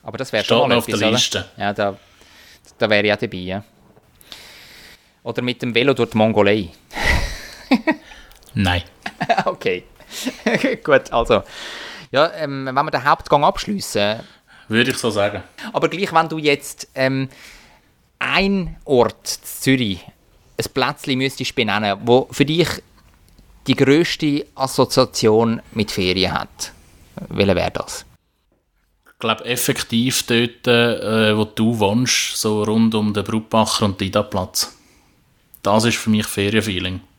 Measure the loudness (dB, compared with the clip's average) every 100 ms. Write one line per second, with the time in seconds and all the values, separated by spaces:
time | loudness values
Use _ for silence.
0 | -12 -10 -4 -2 2 2 4 2 0 0
1 | 2 2 0 -4 -8 -6 -6 -2 -4 -4
2 | _ _ -20 -20 -20 -20 -20 _ 2 2
3 | 2 0 -2 -6 -8 -8 -10 _ _ _
4 | _ _ -20 -20 -20 -20 -20 -20 -20 -20
5 | _ _ -8 -4 -4 -4 -2 2 2 2
6 | 0 2 2 4 4 2 -2 -12 _ -2
7 | 2 2 -2 -10 -16 -20 -2 0 0 -4
8 | -8 -20 -20 -20 -10 -2 0 0 -4 _
9 | -16 -10 -2 0 0 -4 -4 -4 -8 -20
10 | -18 -10 -10 -4 -2 0 0 -4 2 2
11 | 2 -2 2 0 0 -16 -14 -14 -16 -18
12 | -4 0 0 -2 -8 -6 -4 -2 -2 -2
13 | 0 0 2 2 2 0 -6 -6 -4 -2
14 | -2 -2 -10 _ _ -20 -2 0 0 0
15 | -2 0 -2 -2 -14 -16 -6 -2 -2 -2
16 | 0 0 0 -2 0 0 -4 -18 -14 -2
17 | 0 0 -4 -10 -20 -20 -20 _ _ _
18 | _ _ -2 0 2 0 -4 -10 0 4
19 | 4 0 -12 -12 -12 -4 0 2 0 -4
20 | -10 _ _ _ _ -8 -6 -2 -2 -4
21 | -4 -2 -2 -4 -6 -2 0 0 0 -2
22 | 4 4 2 0 0 2 0 -2 _ _
23 | _ _ _ -20 -20 -14 -2 2 4 4
24 | 2 -2 -2 -2 -6 -6 -4 0 2 2
25 | 2 2 4 4 2 -2 -6 -4 -4 0
26 | 0 2 2 0 -6 -12 -14 -14 _ _
27 | -20 -18 -10 0 2 2 0 -6 -10 -12
28 | -16 _ _ _ _ _ _ _ _ _
29 | _ _ -4 -4 -2 -2 -2 -2 -2 0
30 | 0 -2 2 2 2 -2 2 4 4 0
31 | 0 2 4 2 0 0 0 2 2 2
32 | 0 -2 -2 -4 -2 0 0 2 2 2
33 | 0 -2 -2 -4 0 2 2 2 0 0
34 | -2 -2 -2 -4 -4 -4 -6 -10 _ _
35 | _ _ _ _ _ -4 2 4 2 0
36 | 0 0 0 -2 0 0 0 -4 -6 -8
37 | -14